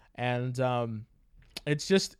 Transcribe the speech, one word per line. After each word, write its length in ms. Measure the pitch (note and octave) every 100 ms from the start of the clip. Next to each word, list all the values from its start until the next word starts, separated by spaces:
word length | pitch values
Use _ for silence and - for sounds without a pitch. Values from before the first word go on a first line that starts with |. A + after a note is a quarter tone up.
| -
And, 440 | - B2 B2 B2+ B2
um, 460 | B2+ B2 A#2 A2 A2 _ _ - - - -
it's 220 | D3+ -
just, 280 | F#3+ -